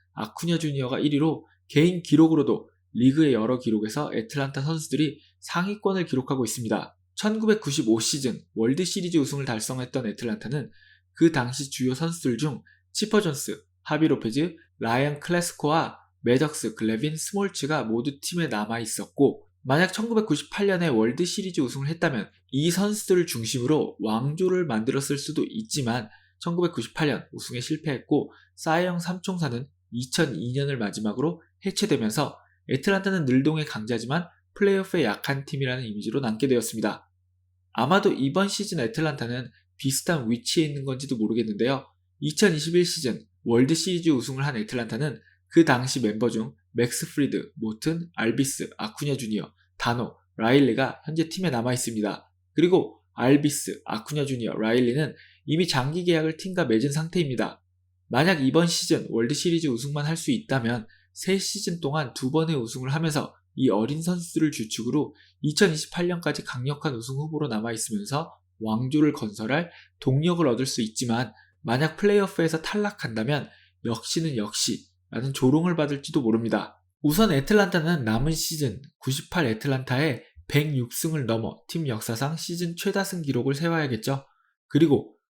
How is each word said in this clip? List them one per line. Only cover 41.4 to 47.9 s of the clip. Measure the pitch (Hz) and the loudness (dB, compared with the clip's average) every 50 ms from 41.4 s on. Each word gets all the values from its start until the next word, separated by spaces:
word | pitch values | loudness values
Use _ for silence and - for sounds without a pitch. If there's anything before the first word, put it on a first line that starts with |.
| 113 110 104 98 110 127 139 127 - - _ _ _ _ _ - | 0 -2 0 0 0 0 0 -2 -4 -10 _ _ _ _ _ -6
이천이십일 | 147 147 151 - 214 196 165 151 147 165 170 175 180 | -6 -4 0 4 4 4 4 2 -2 2 2 4 4
시즌 | 175 - 165 156 123 98 - - _ _ _ - | 2 0 -2 -2 -2 -4 -4 -8 _ _ _ -2
월드 | 117 117 117 131 139 165 | 2 6 6 6 6 4
시리즈 | 160 - 190 180 170 170 165 | 0 0 -2 -2 0 2 2
우승을 | 147 123 117 135 131 131 139 | 2 2 0 -4 -4 -4 -2
한 | 151 139 107 | -2 -2 -4
애틀란타는 | 107 - 127 123 113 110 113 110 147 147 - - _ _ _ _ _ _ | -6 -4 -4 -6 -4 -4 -4 -4 -4 -4 -6 -8 _ _ _ _ _ _
그 | - 170 165 | 6 6 6
당시 | 156 131 123 127 131 - 135 | 6 6 2 2 -2 -2 0
멤버 | 117 104 104 110 123 120 | 0 0 0 2 0 0
중 | 113 113 110 131 - _ _ _ - | 0 0 -4 -6 -10 _ _ _ 0
맥스 | 113 120 123 - - 165 - - | 0 0 0 0 -4 -6 -6 -2
프리드, | - 139 - 107 95 - - - | 0 0 0 0 -2 -6 -6 -10
모튼, | - 110 110 110 - - 156 | -8 -6 -6 -6 -4 -4 -4